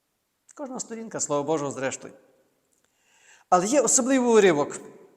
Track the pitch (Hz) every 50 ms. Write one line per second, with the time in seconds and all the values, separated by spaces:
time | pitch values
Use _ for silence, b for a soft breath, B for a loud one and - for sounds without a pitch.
0 | _ _ _ _ _ _ _ _ _ _ _ - 302 247 254 180 - - 233 226
1 | 226 220 - 143 - - 147 143 143 147 160 147 143 139 117 127 135 127 - -
2 | - 98 - - _ _ _ _ _ _ _ _ _ _ _ _ _ b b b
3 | b b b b b b b b b b 180 180 180 214 277 294 226 214 - 262
4 | 233 254 269 262 247 240 226 214 196 208 156 143 139 - - - - - - -
5 | - - _